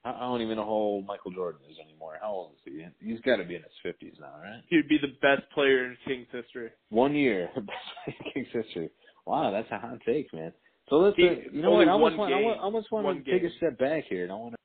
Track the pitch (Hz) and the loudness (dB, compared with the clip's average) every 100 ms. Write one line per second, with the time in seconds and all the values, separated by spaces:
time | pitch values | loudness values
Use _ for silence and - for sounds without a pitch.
0 | 117 117 123 123 110 110 107 107 104 101 | -10 -8 -4 -4 -4 -4 -2 0 0 -2
1 | 98 101 98 90 87 76 69 80 80 78 | -6 -12 -10 -8 -8 -8 _ -20 -20 _
2 | 80 78 107 98 80 73 - 73 82 _ | -16 -10 -8 -8 -10 _ -16 -16 -16 _
3 | 104 113 131 113 87 85 - - 90 82 | -10 -4 0 0 0 -10 -14 -12 -10 -10
4 | 82 _ 71 73 90 113 _ 160 139 151 | -16 _ -20 -16 -16 -16 _ 0 4 0
5 | 143 123 143 135 - - 139 135 127 120 | 0 0 2 2 0 0 4 4 0 -8
6 | - 127 120 127 - 127 113 _ _ 107 | -8 -8 -8 -12 -12 -12 -12 _ _ 2
7 | 135 147 135 98 87 131 101 - - - | 4 4 2 2 -2 -6 -8 -12 -12 -12
8 | - - - 139 - 120 107 90 78 _ | -12 -12 -10 -8 -6 -6 -6 -8 -8 _
9 | _ _ - 127 135 101 113 107 120 123 | _ _ -4 -2 0 -2 -4 -8 -10 -8
10 | - 131 131 82 82 _ _ _ _ 143 | -2 -2 -4 -10 -12 _ _ _ _ 4
11 | 196 202 180 - - 147 175 - - 202 | 6 6 4 4 -4 0 4 6 8 8
12 | 233 - - 208 226 220 190 220 214 220 | 6 4 0 2 2 0 -2 -4 -4 -2
13 | 196 175 131 185 170 - 165 120 131 160 | -2 -2 0 0 0 -2 -2 0 0 0
14 | - 92 90 98 117 - | -4 -6 -4 -8 -12 -14